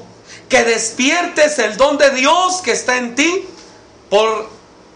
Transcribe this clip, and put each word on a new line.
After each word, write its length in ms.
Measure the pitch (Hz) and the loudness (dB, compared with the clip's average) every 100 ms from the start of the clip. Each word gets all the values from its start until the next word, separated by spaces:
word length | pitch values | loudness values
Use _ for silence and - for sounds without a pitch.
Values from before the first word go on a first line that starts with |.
| - - - - - | -16 -20 -20 -20 -2
que 160 | 247 | 0
despiertes 960 | 233 226 - - 262 339 349 311 294 294 | 2 0 -4 -2 0 0 -2 0 0 2
el 180 | 214 214 | -2 2
don 220 | 277 294 | 0 4
de 140 | 285 | 2
Dios 500 | 254 269 349 359 359 | 2 2 2 0 -2
que 100 | 240 | -4
está 260 | 220 - 254 | -4 -2 -4
en 180 | 240 - | -4 -2
ti 300 | 320 370 - - - - - - - | -2 -2 -6 -16 -20 -20 -20 -20 -2
por 380 | 202 220 214 - - - - - | 0 2 -2 -8 -18 -20 -20 -20